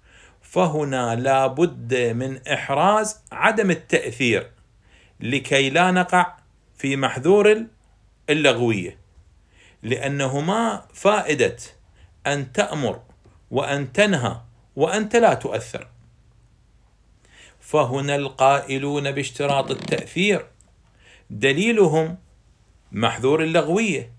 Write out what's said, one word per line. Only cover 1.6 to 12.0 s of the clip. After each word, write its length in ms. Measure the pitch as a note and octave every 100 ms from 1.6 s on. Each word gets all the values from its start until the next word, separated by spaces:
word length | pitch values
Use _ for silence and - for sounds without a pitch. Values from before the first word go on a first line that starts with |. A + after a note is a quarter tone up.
| F3 B2 A#2
من 540 | B2 A#2 A2+ C3 C3+ -
إحراز 720 | C3+ - C#3 F3+ G#3+ G#3 - -
عدم 380 | - G#3 A3 G3
التأثير 800 | E3 - D#3 - A2+ B2+ G2 - _ _ _ _ _ _ -
لكي 500 | A2+ C3+ - C#3 C3+
لا 200 | D3+ F#3
نقع 460 | F#3 F3+ F3+ F3 - _ _ _ -
في 180 | C3+ C3+
محذور 680 | C3+ - D#3 G3+ G#3 G#3+ A3+ _ _ _ _ _ -
اللغوية، 680 | D3+ C#3+ A#2 A#2+ G#2 F2 - _ _ - _ _ _ _ _
لأنه 580 | A2 B2 C#3 C#3 C3+ C#3
ما 460 | D#3 A3 A3+ G3+ -
فائدة 640 | - G3 G#3 D3+ D3 G#2+ - - - _ _